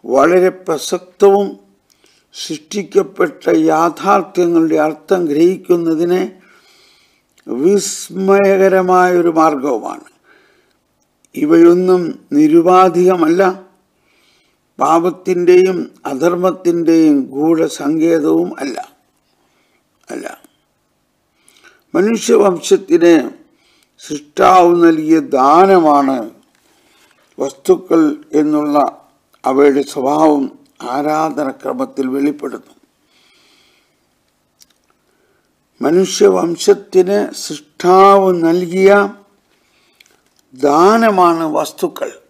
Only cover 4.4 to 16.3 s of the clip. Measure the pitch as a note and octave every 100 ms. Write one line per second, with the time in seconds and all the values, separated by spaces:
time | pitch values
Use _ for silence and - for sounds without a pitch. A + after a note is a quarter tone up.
4.4 | E3+ E3+ D#3+ D#3 D#3 D3+ - F#3+ E3 C#3+
5.4 | E3+ F#3 - F3 E3 D#3+ F3 F#3 F#3+ -
6.4 | _ _ _ _ _ _ _ _ _ _
7.4 | - A#2+ D#3+ G3+ F#3 - - E3+ F#3+ G3
8.4 | G3 G3 F#3+ F#3+ F#3 F3+ F3+ F3 E3+ D#3+
9.4 | D#3+ D3 C#3+ A2+ - - _ _ _ _
10.4 | _ _ _ _ _ _ _ _ _ -
11.4 | D3 E3 E3+ F3 F#3 F3+ E3+ - _ C#3+
12.4 | D3+ E3 E3 F#3 F#3 E3+ F3+ F#3 D#3+ F3
13.4 | F#3 F#3+ - _ _ _ _ _ _ _
14.4 | _ _ _ - C#3 E3 F3 - - F3+
15.4 | F3 F3+ F#3 F3+ - _ - C3+ E3